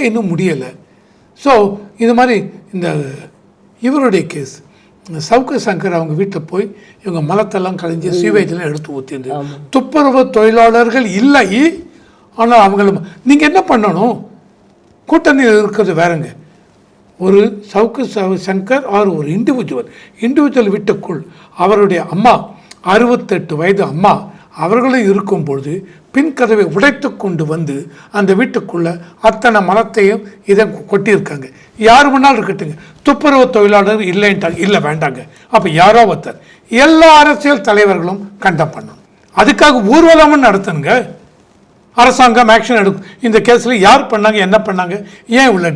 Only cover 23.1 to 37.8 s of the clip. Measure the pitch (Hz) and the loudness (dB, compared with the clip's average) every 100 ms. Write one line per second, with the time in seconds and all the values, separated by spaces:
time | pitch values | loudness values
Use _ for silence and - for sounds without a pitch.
23.1 | 240 - 185 - 151 175 202 156 147 196 | -2 -2 -6 -6 -4 -2 -2 -2 -2 -2
24.1 | 160 - - _ - 165 226 262 254 202 | -2 -4 -20 _ -8 -2 0 0 0 0
25.1 | 196 208 180 143 139 139 180 190 - _ | -2 -2 -6 -4 -8 -8 -12 -12 -20 _
26.1 | 262 311 269 226 220 175 170 277 - 269 | -4 -2 -2 0 0 0 0 -2 -2 -6
27.1 | - 196 165 156 165 151 139 170 - - | -8 -8 -6 -6 -6 -6 -8 -12 -20 -10
28.1 | 208 196 196 247 226 - 170 170 170 - | -2 0 0 0 -4 -6 -6 -6 -6 -14
29.1 | _ 220 220 247 214 180 208 226 - 196 | _ -2 0 2 2 2 0 0 0 0
30.1 | 226 - - - 196 214 - - 202 196 | 0 -6 -10 -2 0 0 -4 -6 -4 0
31.1 | 190 - 147 131 - _ - 214 247 285 | -2 -2 -12 -16 -20 _ -2 4 6 4
32.1 | 262 277 240 196 190 160 - - - - | 4 2 2 -2 -8 -10 -14 -20 -6 -2
33.1 | 285 302 269 254 220 202 208 196 214 185 | 0 2 4 4 4 4 4 2 -2 -2
34.1 | 185 208 196 170 165 190 190 147 156 151 | 0 0 0 -4 -4 -2 -2 -2 -4 -6
35.1 | 127 117 _ _ 226 180 156 190 226 214 | -6 -16 _ _ -2 0 2 4 6 4
36.1 | 156 - - - _ - 226 294 320 320 | 0 -8 -16 -20 _ -4 2 4 6 6
37.1 | 302 302 294 285 285 220 208 | 8 6 2 0 -2 0 2